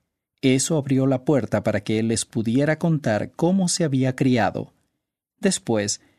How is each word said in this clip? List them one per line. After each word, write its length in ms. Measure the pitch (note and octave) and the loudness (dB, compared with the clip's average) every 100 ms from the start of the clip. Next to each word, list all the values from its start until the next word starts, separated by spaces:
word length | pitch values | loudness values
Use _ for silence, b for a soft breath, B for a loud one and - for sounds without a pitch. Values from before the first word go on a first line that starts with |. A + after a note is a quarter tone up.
| _ _ _ _ | _ _ _ _
Eso 360 | C3+ C3 - D#3 | 2 2 0 -2
abrió 300 | C3+ C3 C3+ | 0 0 2
la 180 | B2+ | 0
puerta 380 | - C#3+ G#2 G#2 | 2 0 0 -2
para 200 | A2 G2+ | 0 -2
que 160 | - A2 | -2 -2
él 100 | A2+ | 0
les 160 | A2 | -2
pudiera 540 | - A#2+ A2 B2+ D3 D3+ | -4 -4 -2 0 0 0
contar 540 | F3 D3+ B2+ G#2 A2 | 0 0 0 -2 -4
cómo 360 | - E3 F#3+ F3 | -2 0 0 0
se 160 | - | -2
había 300 | D#3+ C3 C3 | -2 0 0
criado. 580 | B2+ C3+ A#2+ F#2 - - _ _ _ _ _ _ _ | 0 2 2 2 -2 -8 _ _ _ _ _ _ _
Después, 600 | F#3+ - - A2 G#2 - _ | -2 -2 -2 -2 -2 -6 _